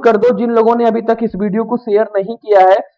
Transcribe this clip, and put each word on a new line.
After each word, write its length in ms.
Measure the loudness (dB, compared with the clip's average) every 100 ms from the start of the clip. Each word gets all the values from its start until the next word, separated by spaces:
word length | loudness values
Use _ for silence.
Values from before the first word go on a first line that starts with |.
कर 120 | 0 2
दो 120 | 2 0
जिन 120 | -2
लोगों 240 | 0 0 0
ने 80 | 0
अभी 140 | -2
तक 160 | -2 -2
इस 100 | -4 -4
वीडियो 280 | -4 -4
को 120 | -4 -6
शेयर 280 | -2 -2 0 -4
नहीं 200 | -6 -8
किया 240 | 0 4
है। 160 | 4 4 0